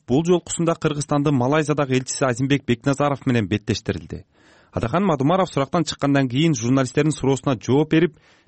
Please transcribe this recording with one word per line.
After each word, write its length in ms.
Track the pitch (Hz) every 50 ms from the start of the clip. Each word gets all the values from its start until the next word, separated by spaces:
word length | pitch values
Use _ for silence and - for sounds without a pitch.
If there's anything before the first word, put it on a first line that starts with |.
| _
бул 160 | - 120 151 170
жолкусунда 520 | 175 180 170 - - - - 170 165 165
Кыргызстандын 600 | - - 151 147 147 143 - 147 143 143 151 143
Малайзиядагы 640 | 123 123 131 147 160 151 151 151 147 143 131 131
элчиси 260 | 131 127 - - - 139
Азимбек 400 | 131 117 113 139 131 143 139 -
Бекназаров 600 | - 120 - - 143 135 - 147 143 139 - -
менен 220 | 135 123 117 104 85
беттештирилди. 720 | 107 107 - - 104 - - - 90 80 82 80 85 82 - _ _ _ _ _ _ _ _ _
Адахан 320 | - 90 104 113 139 175 202
Мадумаров 460 | 190 151 131 131 151 180 190 185 -
сурактан 340 | - 143 135 - - 175 156
чыккандан 460 | - - - 143 143 139 139 135 123
кийин 240 | 120 139 165 165 147
журналисттердин 560 | 113 113 120 135 135 131 123 - 147 147 156
суроосуна 460 | 143 - - 131 135 127 - 143 131 -
жооп 300 | - - 127 147 156 156
берип, 260 | 160 160 175 170 - _ _ _ _ _ _